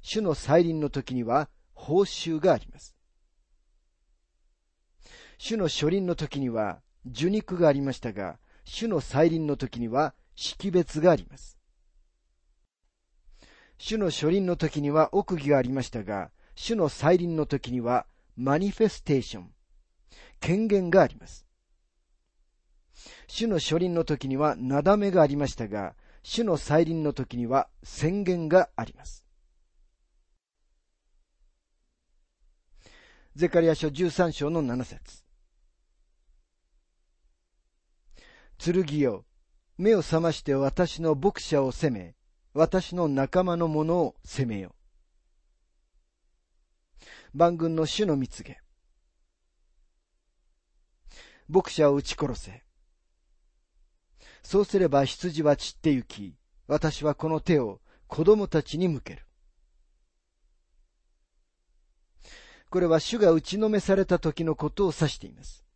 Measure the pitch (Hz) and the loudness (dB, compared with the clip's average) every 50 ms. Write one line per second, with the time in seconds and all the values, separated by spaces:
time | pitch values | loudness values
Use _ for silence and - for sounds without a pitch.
0 | - - - 214 214 185 147 - - - 143 170 175 165 165 156 151 139 - 139 | -10 -6 -4 -2 0 -2 -2 -2 0 4 4 4 4 4 0 -2 -4 -4 -4 -6
1 | 131 - 131 123 120 110 117 143 156 - _ _ _ _ _ - - - 147 185 | -8 -4 -6 -4 -2 0 0 0 0 -2 _ _ _ _ _ -18 -8 0 2 2
2 | 202 185 - - - 165 160 156 151 185 151 110 - - - - - - _ _ | 2 2 -2 -10 -6 -6 -4 0 2 2 2 2 0 -12 -20 -20 -20 -20 _ _
3 | _ _ _ _ _ _ _ _ _ _ _ _ _ _ _ _ _ _ _ _ | _ _ _ _ _ _ _ _ _ _ _ _ _ _ _ _ _ _ _ _
4 | _ _ _ _ _ _ _ _ _ _ _ _ _ _ _ _ _ _ _ _ | _ _ _ _ _ _ _ _ _ _ _ _ _ _ _ _ _ _ _ _
5 | - - - - - - - _ - - 220 220 190 156 - - 147 151 180 196 | -20 -20 -20 -20 -20 -20 -20 _ -8 -6 -2 0 0 0 0 0 0 0 0 0
6 | 190 180 170 - 156 139 - 139 135 123 117 113 107 101 87 - _ _ _ _ | 0 -2 -4 -4 -6 -6 -4 -4 -4 -2 -2 -2 -2 -2 -4 -8 _ _ _ _
7 | - 127 120 110 147 175 202 214 - - 185 170 175 156 139 139 139 139 123 - | -18 -16 -6 -2 -2 0 0 -2 -2 -4 0 4 4 4 4 4 0 -4 -4 -6
8 | - 123 98 101 98 90 - _ _ _ _ _ _ - - - 220 233 202 156 | -8 -8 -8 -6 -8 -8 -10 _ _ _ _ _ _ -14 -10 -6 -4 -2 -2 -2
9 | 123 - - 131 160 170 160 165 156 147 143 123 135 - - 117 120 113 113 - | -4 -2 2 2 2 4 2 0 -2 -4 -4 -4 -6 -10 -6 -8 -6 -2 0 0
10 | 151 147 - _ _ _ _ - - - - - - 196 175 180 170 - - 156 | -2 -2 -4 _ _ _ _ -12 -10 -10 -10 -6 -8 0 0 0 0 0 -2 4
11 | 151 180 165 117 87 - - - - - - _ _ _ _ _ _ _ _ _ | 6 6 6 6 0 -10 -20 -20 -20 -20 -20 _ _ _ _ _ _ _ _ _
12 | _ _ _ _ _ _ _ _ _ _ _ _ _ _ _ _ _ _ _ _ | _ _ _ _ _ _ _ _ _ _ _ _ _ _ _ _ _ _ _ _
13 | _ _ _ _ _ - - - - - - _ _ _ _ _ - - 214 220 | _ _ _ _ _ -20 -20 -20 -20 -20 -20 _ _ _ _ _ -8 -6 -2 0
14 | 202 170 147 - 147 151 175 202 190 180 175 - 165 151 - 151 143 143 143 156 | 0 -2 -2 0 0 2 2 2 2 0 0 0 -2 -2 -2 -2 -2 2 4 4
15 | 156 - - 196 196 - 185 160 135 143 147 135 127 123 131 135 123 - - 117 | 2 4 2 -2 -2 0 -6 -4 2 2 2 4 2 0 -2 -4 -6 -6 -8 -10
16 | 101 92 104 98 87 76 _ _ _ _ - - - - 226 214 175 143 - - | -8 -6 -6 -6 -6 -8 _ _ _ _ -20 -14 -6 -4 0 0 0 -2 -2 0
17 | 135 151 180 180 175 175 165 156 151 - 147 135 - 120 123 123 117 120 123 123 | 2 4 4 4 2 -2 -2 -2 -2 -2 -4 -6 -6 -4 -6 -4 -2 0 0 -2
18 | - - _ _ _ _ _ - 123 131 139 156 190 202 196 - 220 208 - - | -2 -4 _ _ _ _ _ -6 -2 0 0 0 0 -2 0 2 0 0 0 -4
19 | - - 147 135 117 - - 101 87 87 - _ _ _ _ - _ _ _ _ | -2 0 0 0 0 -4 -12 -16 -16 -18 -20 _ _ _ _ -20 _ _ _ _
20 | _ _ - - - - - - - - 175 202 226 220 208 196 185 170 170 190 | _ _ -20 -20 -20 -20 -18 -8 -2 -2 0 0 2 2 2 2 2 4 6 6
21 | 156 123 - - - - - - _ _ _ _ _ _ _ _ _ _ _ _ | 6 6 2 -8 -20 -20 -20 -20 _ _ _ _ _ _ _ _ _ _ _ _
22 | _ _ _ _ _ _ _ _ _ _ _ _ _ _ _ _ _ _ _ - | _ _ _ _ _ _ _ _ _ _ _ _ _ _ _ _ _ _ _ -20
23 | - - - - - - - - 220 233 202 160 - - 151 170 180 180 175 165 | -20 -20 -20 -20 -20 -14 -6 -4 -2 0 0 -2 0 0 0 0 0 0 0 -2
24 | 165 - 151 131 - 135 135 131 151 151 139 - 127 127 139 143 147 185 202 208 | 0 0 -2 -4 -2 -4 -2 0 0 0 0 -2 -4 -2 -2 2 4 4 2 4
25 | 202 196 180 180 156 139 139 143 143 131 - - 120 104 101 104 98 90 - - | 2 2 4 4 4 4 4 -2 -2 -4 -4 -6 -8 -8 -6 -6 -6 -8 -10 -14
26 | - - - - _ - - 214 233 214 170 143 - - 147 156 170 160 165 160 | -20 -20 -20 -20 _ -8 -4 -2 0 0 0 -2 0 2 2 2 4 2 0 -2
27 | 156 147 135 - 131 - - 120 120 113 127 135 - - _ - - - - - | -2 -4 -4 -4 -8 -8 -6 -6 -4 0 0 0 0 -2 _ -20 -20 -18 -8 -4
28 | 143 156 185 208 202 180 180 175 165 151 165 185 180 - _ - 113 - - - | -2 -2 -2 -2 -2 -2 -2 -2 0 4 4 4 4 4 _ -10 -10 -10 -12 -20
29 | - - - - _ _ _ _ _ _ _ _ _ _ _ _ _ _ _ _ | -20 -20 -20 -20 _ _ _ _ _ _ _ _ _ _ _ _ _ _ _ _
30 | _ _ _ _ _ _ _ _ _ _ _ _ _ _ _ _ _ _ _ _ | _ _ _ _ _ _ _ _ _ _ _ _ _ _ _ _ _ _ _ _
31 | _ _ _ _ _ _ _ _ _ _ _ _ _ _ _ _ _ _ _ _ | _ _ _ _ _ _ _ _ _ _ _ _ _ _ _ _ _ _ _ _
32 | _ _ _ _ _ _ _ _ _ _ _ _ _ _ - - - - - - | _ _ _ _ _ _ _ _ _ _ _ _ _ _ -20 -20 -20 -20 -20 -20
33 | _ _ _ _ _ _ - 143 165 165 - 175 165 165 156 151 160 151 139 139 | _ _ _ _ _ _ -4 -2 -2 2 4 4 4 4 2 2 -2 -4 -2 0
34 | 180 170 - - 180 165 151 - 143 147 165 170 147 123 120 127 127 - - - | -2 -2 2 0 0 0 0 -2 -4 -2 -2 -2 -2 -2 -2 -4 -6 -8 -12 -20
35 | - - - - _ _ _ _ _ _ _ _ _ _ _ _ _ _ _ _ | -20 -20 -20 -20 _ _ _ _ _ _ _ _ _ _ _ _ _ _ _ _
36 | _ _ _ _ _ _ _ _ _ _ _ _ _ _ _ _ _ _ _ _ | _ _ _ _ _ _ _ _ _ _ _ _ _ _ _ _ _ _ _ _
37 | _ _ _ _ _ _ _ _ _ _ _ _ _ _ _ _ _ _ _ _ | _ _ _ _ _ _ _ _ _ _ _ _ _ _ _ _ _ _ _ _
38 | _ - - - - - - - _ - - - - 165 175 185 185 147 143 151 | _ -20 -20 -20 -20 -20 -20 -20 _ -20 -20 -8 -4 0 0 0 0 0 0 0
39 | 143 127 104 92 - _ _ _ _ _ _ _ _ _ _ - 175 214 226 196 | 0 0 -2 -4 -12 _ _ _ _ _ _ _ _ _ _ -2 2 4 4 4
40 | 147 - - 160 165 165 147 - - - 139 135 139 135 - - 180 165 - 160 | 2 0 0 0 2 0 -2 -2 -2 -2 0 0 0 0 0 0 -2 -2 -2 -4
41 | 165 160 151 135 143 202 - - - - 160 143 135 131 117 - - 151 120 101 | 0 0 0 2 0 -2 -2 -2 -6 0 0 0 0 0 -2 -2 -2 -2 -2 -2
42 | 90 85 - _ _ _ _ _ _ _ _ 143 160 160 - 185 175 - 175 180 | -10 -16 -20 _ _ _ _ _ _ _ _ 2 2 4 4 -2 -2 -2 -4 -2
43 | 170 151 139 135 135 135 - 185 180 180 170 170 170 160 151 151 156 160 170 180 | 0 0 2 0 0 2 2 0 2 2 0 0 0 0 0 0 0 0 2 0
44 | 165 - - - - - - - 127 117 110 98 95 87 - _ _ _ _ _ | 0 -2 -4 -10 -20 -12 -6 -4 -4 -4 -4 -8 -10 -12 -18 _ _ _ _ _
45 | _ _ _ _ _ _ _ _ _ _ _ _ _ _ _ _ _ _ _ _ | _ _ _ _ _ _ _ _ _ _ _ _ _ _ _ _ _ _ _ _
46 | _ _ _ _ _ _ _ _ _ _ _ _ _ _ _ _ _ _ _ - | _ _ _ _ _ _ _ _ _ _ _ _ _ _ _ _ _ _ _ -20
47 | - - - - - - - - 170 170 175 160 165 165 165 160 160 151 - - | -20 -20 -20 -20 -20 -18 0 2 2 2 4 0 -2 -2 0 0 -2 -2 -2 -2
48 | 214 190 151 139 131 - - - - - 135 - _ _ _ _ _ _ _ _ | 0 0 0 0 -2 -6 -8 -16 -18 -18 -20 -20 _ _ _ _ _ _ _ _
49 | _ _ _ _ _ _ _ _ _ _ _ _ _ _ _ _ _ _ _ _ | _ _ _ _ _ _ _ _ _ _ _ _ _ _ _ _ _ _ _ _
50 | _ _ _ _ _ _ _ _ _ _ _ _ _ _ _ _ _ _ _ _ | _ _ _ _ _ _ _ _ _ _ _ _ _ _ _ _ _ _ _ _
51 | _ - - - - - - _ _ - 151 190 180 - - - 151 143 143 143 | _ -20 -20 -20 -20 -20 -20 _ _ 2 2 2 2 2 2 4 4 6 6 4
52 | - - - - 147 135 120 - - - 95 - _ _ _ _ _ _ _ _ | 0 -4 -6 -4 -4 -4 -4 -8 -12 -16 -18 -20 _ _ _ _ _ _ _ _
53 | _ _ _ _ _ _ _ _ _ _ _ _ _ _ _ _ _ _ _ _ | _ _ _ _ _ _ _ _ _ _ _ _ _ _ _ _ _ _ _ _
54 | _ _ _ _ - - - - - - - 196 208 - - 196 185 160 135 139 | _ _ _ _ -20 -20 -20 -20 -14 0 2 2 2 2 2 2 2 4 4 4
55 | 139 131 - - - 180 151 151 156 147 143 131 - - - - - 160 143 127 | 2 2 -2 -6 -6 -6 -4 2 4 4 2 2 0 -12 -12 -2 0 0 0 0
56 | 113 _ - - 101 92 - _ _ _ _ _ _ - 143 151 156 160 147 - | -2 _ -14 -14 -14 -16 -16 _ _ _ _ _ _ -4 -2 0 0 -2 -4 -2
57 | 143 156 143 - - 160 160 151 - - 170 147 123 107 98 - _ _ _ _ | -2 -2 -2 -2 -2 -2 -2 -2 0 2 2 2 2 0 -6 -12 _ _ _ _
58 | _ - - - 160 180 214 214 202 - - 160 143 - - 156 185 180 156 123 | _ -12 -4 2 6 6 6 6 4 0 0 -2 -2 -2 -4 -2 -2 -2 -2 -4
59 | - - - - - _ _ _ _ _ _ _ _ _ _ _ _ _ _ _ | -8 -12 -16 -18 -20 _ _ _ _ _ _ _ _ _ _ _ _ _ _ _
60 | _ _ _ _ _ _ _ _ _ _ _ _ _ _ _ _ _ _ _ _ | _ _ _ _ _ _ _ _ _ _ _ _ _ _ _ _ _ _ _ _
61 | _ _ _ _ _ _ _ _ _ _ _ _ _ _ _ _ _ _ _ _ | _ _ _ _ _ _ _ _ _ _ _ _ _ _ _ _ _ _ _ _
62 | _ _ _ _ - - - - - - - - _ _ - 185 180 170 160 156 | _ _ _ _ -20 -20 -20 -20 -20 -20 -20 -20 _ _ -2 0 2 4 4 2
63 | - - - 240 208 180 165 160 - - 185 208 214 214 214 202 - - 190 190 | 2 -2 0 4 4 6 6 4 2 -2 -4 -2 0 0 0 0 2 2 2 2
64 | 185 - 180 170 - 165 147 - 165 160 156 - 151 147 - - 202 180 151 - | 2 2 0 0 0 -2 -4 -2 -2 -2 -2 -2 -4 -6 -2 0 -2 -2 0 0
65 | 160 143 - - - - - - - - - - _ _ _ | -2 -2 -2 -6 -16 -18 -20 -18 -18 -20 -20 -20 _ _ _